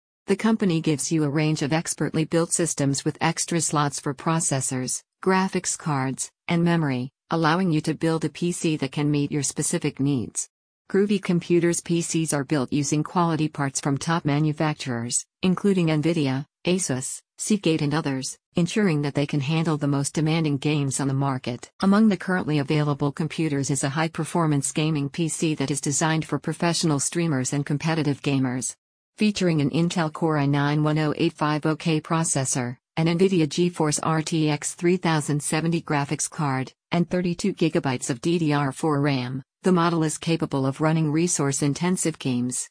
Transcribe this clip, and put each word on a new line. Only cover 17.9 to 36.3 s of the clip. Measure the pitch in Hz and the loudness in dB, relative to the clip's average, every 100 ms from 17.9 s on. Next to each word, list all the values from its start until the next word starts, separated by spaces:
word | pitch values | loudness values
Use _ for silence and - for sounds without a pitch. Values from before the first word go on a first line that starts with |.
others, | 151 151 135 127 - _ - | 0 -2 -4 -6 -12 _ 0
ensuring | 170 226 202 151 | 0 2 2 2
that | 147 143 | 0 0
they | 147 | 0
can | 147 | -2
handle | 135 160 165 147 | 0 0 0 0
the | 143 | 0
most | 143 139 | 0 0
demanding | - 156 165 156 139 | 0 0 0 0 0
games | 147 151 139 131 | 0 0 0 -2
on | 139 | -2
the | |
market. | 135 139 127 - 123 - - | 0 0 -2 -6 -8 -10 -2
Among | 190 202 220 | 4 6 6
the | 185 | 2
currently | - 185 - 151 | 0 -2 0 0
available | 139 151 147 143 143 | 2 2 2 0 -2
computers | - 156 - 160 139 135 | -2 -4 -2 -2 0 0
is | 139 | -2
a | 139 | -2
high-performance | 143 160 - 156 175 160 143 - | -2 -4 -4 -4 0 2 2 0
gaming | - 156 151 139 | -2 0 0 -4
P | - 160 | -2 -2
C | - 165 151 | 0 -2 0
that | 135 | -2
is | 143 | -2
designed | 156 135 160 160 151 | -2 0 0 0 -2
for | 147 | -4
professional | - 156 170 160 170 143 | -4 -2 -2 0 0 0
streamers | - 170 170 135 127 | -2 -2 0 0 -2
and | 143 143 | -2 -2
competitive | 147 165 160 147 135 | -2 0 0 0 -2
gamers. | 147 139 131 127 - - _ _ _ - | 0 0 0 -2 -6 -10 _ _ _ 0
Featuring | 214 202 180 160 | 0 2 2 2
an | 143 | 2
Intel | 165 170 180 156 | 2 0 0 -2
Core | 156 165 151 | 0 0 2
i | 139 | 2
nine | 143 143 147 | 2 2 2
one | 151 156 | 2 2
oh | 151 - | 0 0
eight | 165 | 0
five | - 151 151 156 | 0 -2 0 0
oh | 156 | 0
K | 170 156 | 0 -2
processor, | - 165 165 139 131 139 123 131 _ - | 0 -2 0 0 -2 -2 -4 -8 _ -2
an | 160 | 0
Nvidia | 170 190 190 151 | 4 4 4 2
GeForce | - 175 175 156 - | 2 0 2 0 0
R | - 160 | 0 -2
T | 156 165 151 | 0 0 0
X | 147 - - | 0 -4 -2
three | 175 185 | 0 2
thousand | 170 156 143 147 | 2 0 0 -2
seventy | - 160 165 165 | 0 -2 0 -2
graphics | - 147 139 147 | -2 -2 -2 -4
card, | - | -4